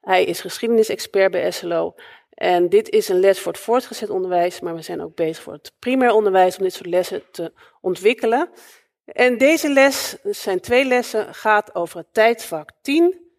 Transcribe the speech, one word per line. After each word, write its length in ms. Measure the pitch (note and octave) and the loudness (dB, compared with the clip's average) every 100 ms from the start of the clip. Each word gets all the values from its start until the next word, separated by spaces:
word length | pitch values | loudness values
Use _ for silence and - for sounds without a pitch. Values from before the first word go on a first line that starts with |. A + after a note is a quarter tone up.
Hij 220 | - F#3 | 2 0
is 180 | - E3+ | 2 -4
geschiedenisexpert 880 | F#3 - A3+ A3+ G#3+ - - G3 F#3+ | -8 -6 0 2 2 -2 -4 0 0
bij 200 | F3 D#3+ | 0 -4
S 100 | F3 | -6
L 120 | F3 | -4
O. 220 | E3 E3 _ - - _ | -4 -4 _ -20 -20 _
En 400 | - - F3+ F3 | -4 0 2 4
dit 200 | G3 G#3+ | 2 2
is 200 | A3+ G3+ | -2 0
een 100 | F#3 | 2
les 200 | F#3+ F#3 | 2 2
voor 120 | F3 | -4
het 100 | D#3+ | -8
voortgezet 480 | - A#3+ - A3 G#3 | -2 -2 -2 -12 -8
onderwijs, 500 | F#3+ F#3 F3+ F3 F3+ | -6 -2 0 0 -4
maar 160 | F3 | -10
we 60 | E3 | -10
zijn 200 | D#3+ E3 | -10 -10
ook 140 | E3 | -10
bezig 280 | D#3+ D#3+ E3 | -4 -4 -6
voor 100 | - | -16
het 200 | D3+ - _ | -18 -20 _
primair 320 | A#3+ C4 B3 | -2 2 4
onderwijs 460 | A3 G#3 F#3+ F#3 F3+ | 4 4 4 4 2
om 60 | |
dit 100 | F#3 | -6
soort 160 | - F3+ | -6 -2
lessen 340 | F3+ F3+ F#3+ _ | -2 -2 -8 _
te 220 | - E3 _ _ _ | -12 -12 _ _ _
ontwikkelen. 680 | F#3 F3 G3 B3 A3+ A#3+ E4+ - - _ _ _ | -6 0 0 0 0 0 -2 -10 -20 _ _ _
En 320 | - - B3 A#3 | -14 0 2 4
deze 320 | C4+ D#4+ D4+ | 4 4 2
les, 480 | C4+ C4+ C4+ - - | 4 4 2 -8 -10
er 120 | G3+ | -10
zijn 240 | G#3 - F#3 | -8 -4 -6
twee 260 | - B3 | 0 0
lessen, 480 | C4+ B3 A#3+ G#3+ - | 2 0 -2 -6 -6
gaat 420 | - A3 G#3 - | -4 2 2 0
over 220 | F3+ E3+ F3 | -8 -8 -10
het 160 | - | -6
tijdvak 560 | - A3 A#3 - D#3+ D3+ _ | 2 2 2 -6 -10 -12 _
tien 500 | - D4+ F4 F#4 _ | -2 2 2 0 _